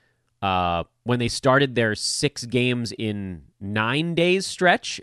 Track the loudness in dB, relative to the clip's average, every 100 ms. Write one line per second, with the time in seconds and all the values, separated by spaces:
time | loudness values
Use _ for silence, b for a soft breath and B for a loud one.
0 | _ _ _ -6 0 2 2 0 -4 _
1 | -4 -2 -2 0 2 4 4 2 0 0
2 | -4 -2 -2 -4 -4 0 2 0 -4 -6
3 | -4 -4 -6 -10 -14 -14 -6 -2 0 0
4 | 0 2 2 2 0 0 4 2 0 -10